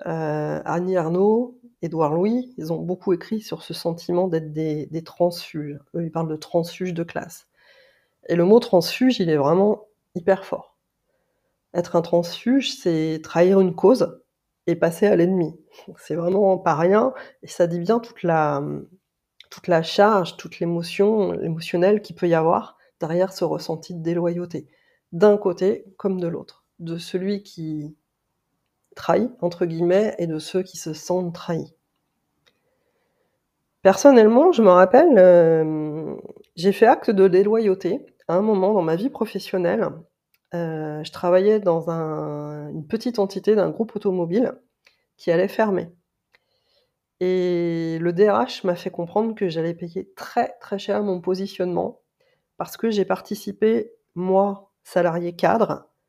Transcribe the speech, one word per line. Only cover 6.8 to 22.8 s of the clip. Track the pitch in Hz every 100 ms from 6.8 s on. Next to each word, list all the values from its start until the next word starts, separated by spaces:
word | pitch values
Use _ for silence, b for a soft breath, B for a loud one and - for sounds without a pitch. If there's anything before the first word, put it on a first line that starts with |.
| 185
de | 165
classe. | 170 - 165 - _ b b b b b b b -
Et |
le | 170
mot | 175 233
transfuge, | - 170 165 - 254 240
il | 165
est | 151
vraiment | 139 180 208 - - _ _
hyper | 180 175 190
fort. | - - - _ _ _ _ _ _ _ _ _ _
Être | 175 170 170
un |
transfuge, | 165 175 170 - 233 269 - -
c'est | 180 160 160 160
trahir | - 165 180 196
une | 185
cause | 165 190 254 165 - _ _ _ _ -
et | 170
passer | 170 170 208
à | 175
l'ennemi. | 180 190 156 - _ B B -
C'est | - 160
vraiment | 175 196 196 185
pas | 170
rien, | 151 175 214 262 - B B
et | 165
ça | - 170
dit | 170
bien | 175 233
toute | 233 -
la, | 170 160 151 143 147 143 - 185 _ _ _ _ -
toute | - -
la | 165
charge, | 165 - 202 202 170 -
toute | - -
l'émotion, | 170 170 170 - 202 220 180
l'émotionnel | 170 - 165 165 170 190 208
qu'il | 208 -
peut | 175
y |
avoir | 165 160 233 - _